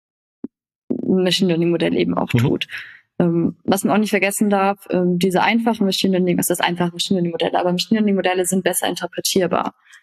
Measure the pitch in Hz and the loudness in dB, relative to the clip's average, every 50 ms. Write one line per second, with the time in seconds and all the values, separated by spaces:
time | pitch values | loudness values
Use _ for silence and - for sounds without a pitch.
0 | _ _ _ _ _ _ _ _ - - - _ _ _ _ _ _ _ - - | _ _ _ _ _ _ _ _ -18 -18 -18 _ _ _ _ _ _ _ -8 -4
1 | - - 190 190 185 185 175 - 196 185 165 160 170 170 170 165 170 170 - - | -2 0 2 2 2 2 2 2 2 2 2 2 2 0 0 0 0 0 0 0
2 | 175 175 175 - - - - 120 117 143 - - - - - - - - - - | 0 0 0 -2 -2 0 0 2 2 2 0 -2 -4 -8 -10 -14 -16 -16 -20 -20
3 | _ _ _ - 180 175 170 170 170 175 170 - _ - 185 190 - 202 - 202 | _ _ _ 0 0 2 2 2 0 0 -2 -4 _ -2 -2 0 0 2 2 2
4 | 214 202 - 196 180 196 202 - 220 208 202 196 190 196 202 - - - - 180 | 2 2 0 0 0 0 0 0 0 2 2 2 2 0 0 -2 -6 -4 -2 0
5 | 180 180 180 180 180 196 175 180 - 180 220 233 226 240 220 - 202 196 185 - | 2 2 2 2 2 2 2 2 2 2 2 2 2 0 0 0 0 0 0 0
6 | - 196 190 180 185 180 170 175 180 - 180 - - 170 175 175 175 170 170 175 | 0 0 2 2 2 2 0 0 0 -2 0 0 0 -2 0 -2 -2 -4 -2 -6
7 | - - 196 185 175 170 165 170 - 196 190 180 180 180 180 180 - - 226 220 | -4 -2 0 0 0 -2 -2 -4 -4 -2 0 0 0 0 -2 -2 -2 -2 0 0
8 | 220 208 196 190 180 185 185 185 180 180 190 190 180 175 180 - - - 180 - | 2 2 0 0 0 0 0 0 -2 -2 -2 -2 -2 -2 -4 -2 -4 -4 -4 -6
9 | 180 175 - - - - - 196 180 170 180 - - - - _ _ _ - - | -8 -10 -10 -8 -6 -2 0 0 0 2 0 -2 -2 -4 -8 _ _ _ -20 -20